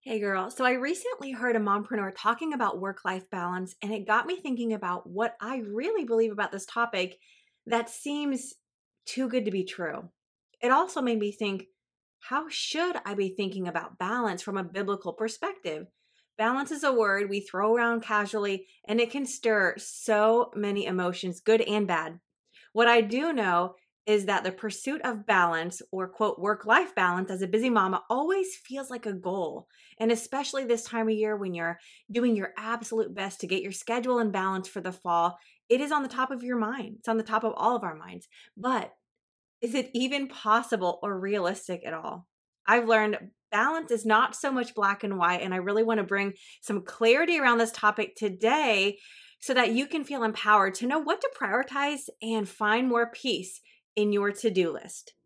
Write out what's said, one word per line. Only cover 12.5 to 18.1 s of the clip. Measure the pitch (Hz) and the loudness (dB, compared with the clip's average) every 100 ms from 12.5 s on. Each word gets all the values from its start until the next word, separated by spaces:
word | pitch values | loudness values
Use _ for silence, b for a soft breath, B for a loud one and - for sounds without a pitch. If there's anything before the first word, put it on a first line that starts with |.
| - - 294 359 339 | -8 -4 -2 -2 -2
I | - | -6
be | 202 190 | -2 -2
thinking | 190 196 190 180 | -2 -4 -4 -4
about | 165 - - | -4 -6 -8
balance | 185 240 226 180 | -4 -2 -2 -4
from | - 196 | -6 -6
a | |
biblical | 180 180 202 196 190 | -6 -4 -4 -4 -4
perspective? | - 220 - - 381 175 156 - _ _ _ _ - | -4 -6 -4 -8 -6 -8 -8 -12 _ _ _ _ -2
Balance | 220 262 285 | 0 0 -2
is | 302 | -2
a | 294 | 2
word | 247 214 196 202 | 4 4 2 0
we | 202 | -4
throw | 202 185 208 | -4 -2 2
around | 233 233 233 | 4 2 0
casually, | 226 | 0